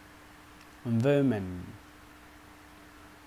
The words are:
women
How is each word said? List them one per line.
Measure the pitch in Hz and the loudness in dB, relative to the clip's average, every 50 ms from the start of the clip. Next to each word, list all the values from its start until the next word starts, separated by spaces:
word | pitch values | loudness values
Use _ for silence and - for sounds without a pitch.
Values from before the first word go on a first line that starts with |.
| - - - - - - - - - - - - - - - - - 120 117 113 117 | -20 -20 -20 -20 -20 -20 -20 -20 -20 -20 -20 -20 -20 -20 -20 -12 -6 -2 0 2 2
women | 139 143 143 139 131 117 104 95 92 90 90 90 95 98 - - - - - - - - - - - - - - - - - - - - - - - - - - - - - - | 4 4 4 4 2 0 0 -4 -6 -8 -10 -12 -14 -16 -18 -20 -20 -20 -20 -20 -20 -20 -20 -20 -20 -20 -20 -20 -20 -20 -20 -20 -20 -20 -20 -20 -20 -20 -20 -20 -20 -20 -20 -20